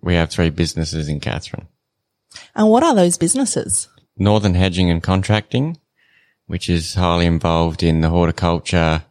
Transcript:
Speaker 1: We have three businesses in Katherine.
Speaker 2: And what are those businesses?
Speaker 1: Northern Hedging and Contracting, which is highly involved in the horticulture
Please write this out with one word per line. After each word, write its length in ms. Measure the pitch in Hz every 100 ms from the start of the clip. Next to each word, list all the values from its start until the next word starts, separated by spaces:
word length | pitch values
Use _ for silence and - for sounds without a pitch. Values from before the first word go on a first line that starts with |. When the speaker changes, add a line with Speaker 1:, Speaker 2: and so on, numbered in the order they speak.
Speaker 1:
We 120 | -
have 140 | 87 82
three 220 | - 85
businesses 580 | 73 87 - 80 80 76
in 100 | 73
Katherine. 480 | - - - - - _ _ _ _ _ _ - -
Speaker 2:
And 140 | - 214
what 140 | 226
are 100 | 330
those 220 | 233 175 170
businesses? 720 | 165 262 269 - - - - _ _ -
Speaker 1:
Northern 360 | 98 107 104
Hedging 360 | 90 92 87 90
and 120 | 85
Contracting, 760 | - 92 95 107 - 123 147 170 _ _ _ _ _ _ _
which 220 | 92 -
is 240 | 85 80
highly 320 | 98 90 85
involved 580 | 87 82 85 82 85 78
in 200 | 85 82
the 80 | 80
horticulture 920 | 85 85 - 87 85 - 90 82 78 -